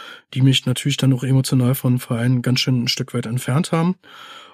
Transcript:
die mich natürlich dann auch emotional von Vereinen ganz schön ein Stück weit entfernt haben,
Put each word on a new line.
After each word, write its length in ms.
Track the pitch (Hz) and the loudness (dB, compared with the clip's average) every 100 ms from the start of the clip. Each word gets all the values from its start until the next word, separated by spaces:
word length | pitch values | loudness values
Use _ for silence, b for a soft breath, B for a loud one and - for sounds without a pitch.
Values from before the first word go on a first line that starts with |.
| B B B | B B B
die 60 | 131 | 2
mich 260 | 135 131 127 | 2 2 0
natürlich 320 | 123 143 135 | -2 -2 0
dann 140 | 135 | 2
auch 120 | 127 | 2
emotional 500 | 131 135 127 131 123 | 2 0 2 2 2
von 240 | 135 127 123 | 0 0 0
Vereinen 440 | - 117 120 127 | -2 -2 0 0
ganz 180 | 123 127 | 0 0
schön 240 | - 127 | 0 0
ein 20 | 123 | 0
Stück 260 | - 123 | -4 -4
weit 140 | 120 110 | -6 -4
entfernt 460 | 127 - 135 - | -6 -2 -2 0
haben, 240 | 165 175 185 B B B B B | 0 0 -2 B B B B B